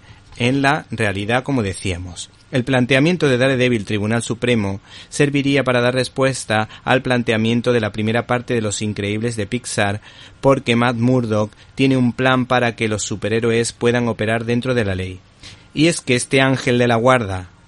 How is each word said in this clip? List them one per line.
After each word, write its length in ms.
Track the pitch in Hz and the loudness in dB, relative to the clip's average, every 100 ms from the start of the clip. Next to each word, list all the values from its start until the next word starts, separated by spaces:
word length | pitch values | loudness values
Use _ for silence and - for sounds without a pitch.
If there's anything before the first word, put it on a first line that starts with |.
| - - - - | -14 -20 -16 -4
en 240 | 120 139 | 0 2
la 240 | 139 156 - | 0 0 -4
realidad, 520 | 113 107 98 101 123 | -4 -4 -2 -2 -2
como 200 | 131 131 | -2 -2
decíamos. 680 | 98 92 98 87 90 85 - - - | -2 -4 -6 -6 -8 -14 -16 -20 -6
El 140 | 135 123 | -4 0
planteamiento 600 | 131 120 135 156 175 147 | 0 2 2 2 2 2
de 100 | 123 | 2
Daredevil 480 | 135 127 127 117 95 | 2 2 2 0 -2
Tribunal 360 | 107 104 117 | -4 -2 -2
Supremo 600 | - 113 120 117 98 98 - - - | -2 -4 0 0 0 -6 -12 -20 -8
serviría 560 | - 147 139 135 139 | 0 0 2 2 2
para 160 | 127 123 | 2 2
dar 140 | 123 | 2
respuesta 760 | 127 123 - 135 127 - 107 107 - | 0 -2 0 -2 -2 -2 -2 -2 -6
al 180 | - 127 | 0 0
planteamiento 720 | 127 123 120 110 110 120 120 | 2 0 2 0 2 0 2
de 80 | 120 | 0
la 140 | 107 | 0
primera 340 | 107 107 120 120 | -2 -2 -2 -2
parte 260 | 123 120 | -4 -2
de 80 | 120 | -2
Los 200 | 107 - | -2 -4
Increíbles 560 | 107 104 101 107 120 113 | -6 -4 -4 -2 -4 -4
de 100 | 101 | -4
Pixar, 540 | 120 - - 101 104 - - - - | -6 -4 -2 -2 -2 -10 -20 -20 -2
porque 340 | 135 135 - 117 | 2 2 2 2
Matt 220 | 120 117 | 2 2
Murdock 560 | 123 127 117 107 107 - - | 2 2 0 -2 -2 -8 -10
tiene 220 | - 135 131 | 0 2 4
un 160 | 123 | 2
plan 340 | 113 131 131 120 | 2 0 0 2
para 300 | 123 120 107 | 0 0 -2
que 140 | 113 | -2
los 140 | 104 | -2
superhéroes 680 | - 98 104 113 117 113 117 | -6 -6 -2 0 2 0 -2
puedan 380 | - 120 120 117 | 0 0 2 0
operar 340 | 107 107 113 | -2 -2 -2
dentro 300 | 113 120 123 | 0 -2 0
de 120 | 123 98 | -2 0
la 100 | 92 | -2
ley. 240 | 92 92 - - - - - | -6 -10 -20 -20 -20 -20 -8
Y 140 | - 160 | 0 2
es 140 | 160 | 2
que 140 | - 123 | 0 0
este 260 | - 135 | 2 2
ángel 360 | 135 127 135 123 | 2 2 0 2
de 100 | 120 | 2
la 80 | 117 | 2
guarda 540 | 123 127 98 92 90 - | 4 2 0 -6 -8 -18